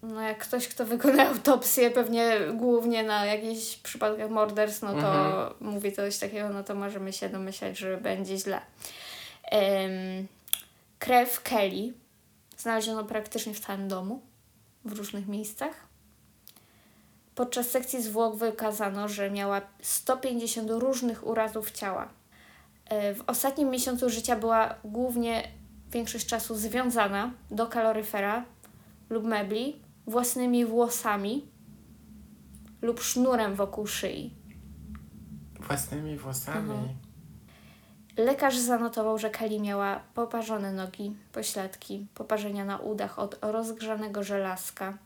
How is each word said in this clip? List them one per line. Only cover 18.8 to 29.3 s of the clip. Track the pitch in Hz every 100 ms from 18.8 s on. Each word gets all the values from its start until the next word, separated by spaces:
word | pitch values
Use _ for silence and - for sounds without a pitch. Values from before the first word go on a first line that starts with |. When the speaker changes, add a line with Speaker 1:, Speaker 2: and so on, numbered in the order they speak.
| 208 196 208
Speaker 1:
że | 202 196
miała | 202 196 196 196 -
sto | - - - 262
pięćdziesiąt | 262 240 226 226 220
różnych | 226 254 262 247 226 -
urazów | 226 220 220 214
ciała. | - 202 185 - - _ - - - - _ -
E, | 214 202
w | 202 -
ostatnim | 247 269 277 277
miesiącu | 254 254 247 247
życia | 220 233 233
była | 226 226 220 -
głównie | 214 214 254 240 233 226 - - - - -
większość | 240 226 233 -
czasu | 233 - 220
związana | 214 240 254 240 202 196 226 247 -
do | 214 226
kaloryfera | 233 220 220 214 208 196 220 247 - - - - - -
lub | 226
mebli, | 214